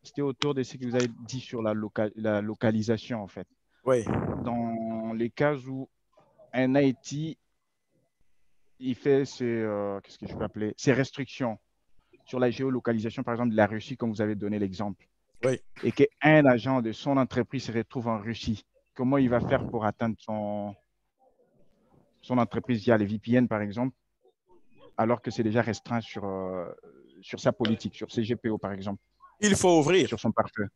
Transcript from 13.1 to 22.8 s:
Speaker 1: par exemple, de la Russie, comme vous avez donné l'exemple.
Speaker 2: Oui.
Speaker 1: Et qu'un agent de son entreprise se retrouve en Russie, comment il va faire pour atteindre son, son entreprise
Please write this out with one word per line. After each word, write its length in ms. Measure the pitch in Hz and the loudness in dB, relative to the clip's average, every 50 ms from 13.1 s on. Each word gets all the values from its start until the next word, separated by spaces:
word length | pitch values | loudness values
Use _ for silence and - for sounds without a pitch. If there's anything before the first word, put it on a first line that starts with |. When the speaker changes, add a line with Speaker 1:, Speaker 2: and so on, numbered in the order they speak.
| - - | -6 -6
Speaker 1:
par 120 | 123 123 117 | -4 -4 -2
exemple, 160 | 113 120 120 | 0 0 2
de 60 | 107 | 6
la 100 | 110 107 | 4 4
Russie, 300 | 101 110 110 - - 135 | 4 4 -6 -6 -8 -8
comme 140 | - 123 117 | -4 -4 -4
vous 120 | 107 104 | -2 0
avez 120 | 107 104 107 | -2 -2 -2
donné 240 | 98 104 104 107 104 | -2 -4 -4 -2 -2
l'exemple. 500 | 101 95 95 90 107 104 92 _ _ _ _ _ _ _ _ - - | -2 -2 -2 -6 -6 -6 -8 _ _ _ _ _ _ _ _ -4 -2
Speaker 2:
Oui. 160 | 131 127 - - - - - | -2 -2 -2 -6 -16 -16 -4
Speaker 1:
Et 100 | - 120 | -4 -2
qu'un 540 | - - 139 - _ _ 135 151 156 156 143 | 4 4 2 2 _ _ 4 6 8 8 8
agent 340 | 135 123 117 107 131 135 127 | 8 6 4 2 -2 -2 -2
de 120 | 117 113 | -2 -4
son 240 | 104 - - 147 139 | -6 -4 -2 0 2
entreprise 480 | 135 127 - - 127 113 _ - 131 - | 2 0 0 0 -4 -4 _ -6 -8 -8
se 80 | - | -4
retrouve 360 | 110 117 107 _ - 135 113 117 | -4 -4 -4 _ -8 -6 -4 -4
en 100 | 113 104 | -4 -4
Russie, 460 | 101 113 113 104 - - 110 104 _ _ _ _ _ _ _ | -4 -8 -8 -6 -4 -6 -6 -6 _ _ _ _ _ _ _
comment 240 | - 127 127 139 139 | -2 0 2 4 4
il 100 | 135 120 | 4 4
va 120 | 123 120 | 4 2
faire 260 | 107 95 139 127 120 | 2 2 0 0 0
pour 180 | 110 - 113 107 | -2 -4 0 -2
atteindre 320 | 104 104 _ 120 113 107 _ | -2 -2 _ -2 -2 -2 _
son, 560 | - - 110 107 104 104 104 104 101 104 101 _ _ _ _ _ _ _ _ _ _ _ _ _ _ _ _ _ - _ _ _ _ _ _ _ _ _ _ _ | -8 -8 -6 -6 -4 -4 -6 -6 -6 -8 -10 _ _ _ _ _ _ _ _ _ _ _ _ _ _ _ _ _ -20 _ _ _ _ _ _ _ _ _ _ _
son 180 | - - 123 123 | -6 0 2 2
entreprise 440 | 117 - - 117 - - 123 110 | 2 2 0 -6 -2 0 -2 0